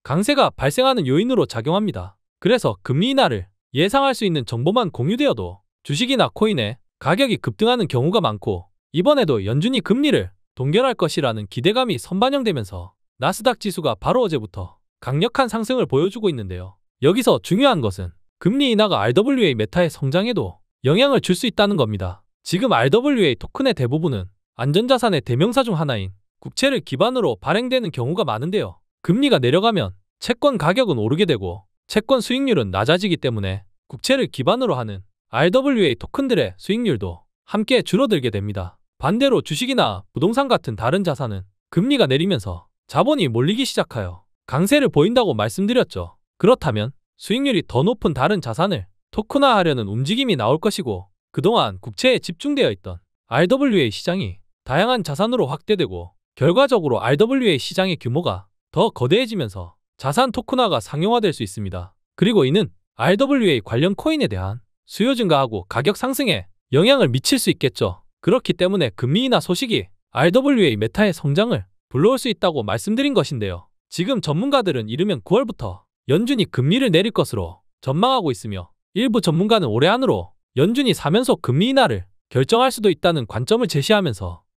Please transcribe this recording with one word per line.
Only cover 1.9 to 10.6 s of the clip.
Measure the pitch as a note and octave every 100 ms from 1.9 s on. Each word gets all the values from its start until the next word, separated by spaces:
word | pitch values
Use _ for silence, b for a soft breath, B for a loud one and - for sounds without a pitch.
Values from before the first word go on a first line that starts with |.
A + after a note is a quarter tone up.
| F#2+ F2+ _ _ _
그래서 | F3+ A#3+ C#3 G2+
금리 | - C3 A#3+
인하를 | C4+ G3 G#2+ F2+ _ _
예상할 | B2+ F#3+ C#4 C#4
수 | A#3+ G3+
있는 | D#3 A#2
정보만 | A#2+ C#3+ A#3 F#3+
공유되어도 | - C3+ A#3+ C#4+ B2+ F2+ F#2 _ _
주식이나 | - D3 B3 C4 D3
코인의 | - A3 E3 G#2 B2+ _ _
가격이 | C3+ F#3+ C4+ -
급등하는 | - - A3 B3 E3+
경우가 | A#2+ D3 G#3+
많고 | C#3 G#2 - F2+ - _ _
이번에도 | D3+ G3+ C#4+ F3 A#2 F#2+
연준이 | C3+ G#3 C4
금리를 | - A#3 D4 D#3+ F#2 - _
동결할 | -